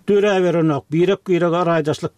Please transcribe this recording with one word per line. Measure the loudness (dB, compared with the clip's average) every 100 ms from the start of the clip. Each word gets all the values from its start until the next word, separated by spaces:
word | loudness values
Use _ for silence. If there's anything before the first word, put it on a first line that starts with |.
| 0
dörä | 2 2 2
berenok, | 0 0 0 -2 -2
birek | 0 0 0 -2
birek | 0 0 0 0
raýdaşlyk | 0 -2 -4 -6